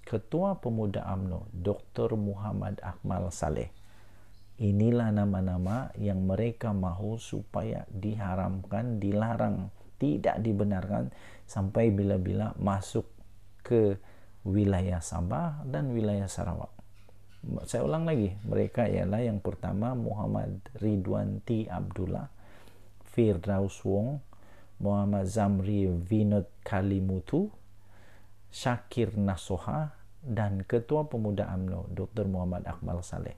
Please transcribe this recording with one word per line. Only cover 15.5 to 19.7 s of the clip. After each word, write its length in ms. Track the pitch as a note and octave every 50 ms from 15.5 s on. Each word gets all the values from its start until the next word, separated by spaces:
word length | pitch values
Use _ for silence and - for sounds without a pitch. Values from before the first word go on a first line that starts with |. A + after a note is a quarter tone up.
| D3 D3+ C#3+
dan 280 | C3 C#3 D3 D3 C3 A#2+
wilayah 320 | A2+ G#2+ G#2 G2+ G2+ G2
Sarawak. 480 | F#2+ - F#2 F2 F2 D#2+ D#2+ - - - - - - - - - - - - - - - - - - - - -
Saya 160 | - - A#2
ulang 240 | C3 C#3+ D#3 D#3+ E3
lagi, 280 | E3 D#3 A#2 G2+ F#2+ G2 - -
mereka 400 | G#2 G#2 G2+ G#2 G2+ - B2 A2+
ialah 360 | G2 F#2+ F#2 F#2+ F#2+ G#2 A#2
yang 200 | B2 A2+ G#2 G2
pertama 560 | - G2 G2 - - F2+